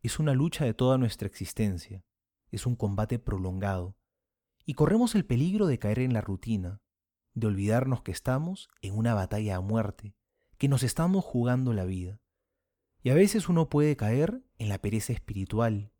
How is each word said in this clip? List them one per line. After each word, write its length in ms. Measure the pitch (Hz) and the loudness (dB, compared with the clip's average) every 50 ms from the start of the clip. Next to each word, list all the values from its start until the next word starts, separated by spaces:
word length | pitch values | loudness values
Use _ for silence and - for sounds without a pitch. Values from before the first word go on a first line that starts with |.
| - | -4
es 160 | 117 - - | -4 -2 0
una 140 | 156 151 135 | 0 2 2
lucha 300 | 127 147 170 - - 156 | 2 2 0 0 -2 -2
de 120 | 120 110 | -2 0
toda 240 | - 127 127 131 131 | 2 2 4 4 4
nuestra 280 | 127 113 - - 101 | 2 0 -2 -4 -8
existencia, 800 | 98 - - 95 - - - 110 104 92 87 - - - 98 _ _ _ _ _ _ _ _ _ _ | -8 -8 -8 -10 -8 -4 -2 -2 -2 -2 -4 -8 -12 -16 -16 _ _ _ _ _ _ _ _ _ _
es 160 | - 104 - | -10 -6 -2
un 80 | 123 120 | -4 -2
combate 420 | - - 101 98 104 107 - 120 | -2 -2 -2 0 -2 0 0 -2
prolongado, 800 | 120 - - 107 95 92 92 92 95 98 98 95 92 90 95 98 _ _ _ _ _ _ _ _ _ _ _ _ _ _ | -4 -2 -4 -4 -2 -4 -4 -4 -2 -2 -2 -2 -2 -4 -8 -12 _ _ _ _ _ _ _ _ _ _ _ _ _ _
y 120 | - 139 | -10 0
corremos 400 | - 151 143 196 226 247 226 - | 2 4 4 6 4 2 4 2
el 100 | 208 - | 0 0
peligro 400 | - 123 120 147 180 196 214 208 | 2 0 2 2 2 2 2 2
de 140 | 170 127 113 | 2 0 0
caer 180 | - 104 107 | 0 -2 0
en 160 | 123 127 127 123 | 0 0 0 0
la 80 | 107 | 0
rutina, 580 | - - 98 92 - 117 113 101 90 87 101 - _ _ _ _ _ _ _ _ _ _ _ | 0 -4 -6 -6 -2 -2 -2 -2 -2 -6 -8 -12 _ _ _ _ _ _ _ _ _ _ _
de 140 | 117 110 | -2 0
olvidarnos 560 | 107 101 95 98 104 113 120 131 131 127 120 - | 0 0 2 2 2 2 2 2 0 -2 -4 -4
que 80 | - | -8
estamos 580 | 113 - _ 127 127 139 156 175 196 - - _ _ _ - | -8 -4 _ -2 -2 -2 -2 -4 -6 -10 -12 _ _ _ -10
en 120 | 98 98 | -6 -2
una 200 | 107 113 117 113 | 0 2 2 2
batalla 400 | 101 92 - - 104 107 104 95 | 2 0 -2 -2 -2 -2 -2 -2
a 60 | 90 | -2
muerte, 540 | 92 98 110 113 107 104 - - - 101 - _ _ _ _ _ _ _ _ _ | -2 0 0 0 -2 -2 -6 -10 -16 -18 -18 _ _ _ _ _ _ _ _ _
que 80 | - | 2
nos 160 | 139 139 123 131 | 2 2 2 2
estamos 420 | 120 - - 165 175 190 190 - | 0 0 0 0 2 2 0 0
jugando 480 | - - 123 120 123 123 127 131 123 113 | 0 0 0 2 2 2 2 2 0 0
la 100 | 101 90 | 0 0
vida. 380 | 92 95 92 90 90 104 - _ _ _ _ _ _ _ _ _ _ _ _ _ _ _ _ | -2 -4 -4 -6 -8 -10 -14 _ _ _ _ _ _ _ _ _ _ _ _ _ _ _ _
Y 80 | _ 127 | _ 2
a 60 | 131 | 6
veces 340 | 160 196 202 - 220 165 - | 6 6 4 2 -2 0 2
uno 200 | 175 165 160 - | 2 2 2 2
puede 260 | - 147 147 151 143 | 2 2 4 4 2
caer 480 | - 107 104 117 135 156 196 226 262 - _ _ _ | 2 2 2 2 2 2 0 -2 -6 -12 _ _ _
en 100 | 107 104 | -4 -4
la 80 | 98 | -4
pereza 360 | 95 - 104 107 110 - - 120 | -2 -2 -2 -2 -2 -2 -4 -6
espiritual 760 | - - - 104 95 95 - - 110 117 113 107 101 104 107 _ | -6 -6 -8 -6 -6 -4 -2 0 0 0 0 0 -2 -6 -10 _